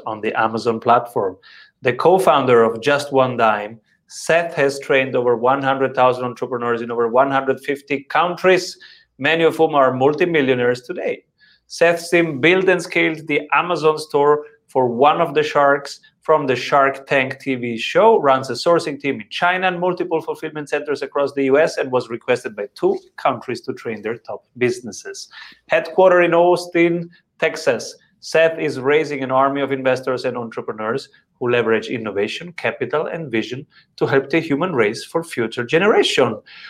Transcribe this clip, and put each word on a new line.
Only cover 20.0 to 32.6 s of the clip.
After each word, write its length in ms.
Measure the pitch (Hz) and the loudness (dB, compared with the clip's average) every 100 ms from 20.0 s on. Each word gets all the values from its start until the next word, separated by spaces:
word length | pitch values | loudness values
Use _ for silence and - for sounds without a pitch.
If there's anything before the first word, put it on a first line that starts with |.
| 170 160 | -4 -4
fulfillment 460 | 156 151 156 151 147 | -4 -8 -10 -10 -6
centers 340 | 147 143 139 | -6 -4 -6
across 300 | 135 147 139 | -4 -2 -2
the 140 | 139 135 | 0 2
U 120 | 139 | 4
S, 200 | 160 160 | 2 0
and 120 | 135 | -2
was 200 | 127 - | -2 -4
requested 440 | 117 - 120 - | -8 -2 -2 -2
by 140 | 104 104 - | -10 -12 -2
two 240 | 185 - - - | -2 -2 -8 -4
countries 460 | 147 117 - 113 | -2 -2 -6 -10
to 120 | - | -10
train 280 | - 120 107 | -10 -8 -8
their 160 | 107 117 | -8 -8
top 280 | - 104 _ 120 | -10 -14 _ -2
businesses. 720 | 120 - 110 - 98 98 - - - - _ | -2 -2 -10 -14 -16 -16 -18 -20 -20 -20 _
Headquartered 540 | 160 - - 185 180 175 | -2 0 4 6 6 4
in 80 | |
Austin, 760 | 170 175 175 175 170 170 170 170 _ _ _ | 4 4 2 0 2 2 0 -6 _ _ _
Texas, 560 | 156 156 - 110 - - _ _ | -4 -2 -2 -2 -6 -18 _ _
Seth 400 | - 160 165 165 | -2 2 2 0
is 200 | 156 131 | -4 -2
raising 440 | 127 156 151 143 | 0 0 0 -6
an 80 | 131 | -2
army 300 | 131 139 139 | 2 2 0
of 100 | 135 | -2
investors 540 | 135 131 123 131 127 127 | -2 0 0 -2 -4 -4
and 100 | 120 | -6
entrepreneurs 720 | 117 123 117 110 110 135 - _ _ _ | -8 -10 -10 -6 -4 -4 -8 _ _ _
who 100 | 120 | 0
leverage 380 | 120 110 110 110 | 0 2 0 -2
innovation, 640 | 127 110 98 110 - 175 | -6 -6 -4 -4 -6 -12
capital, 520 | 170 | -6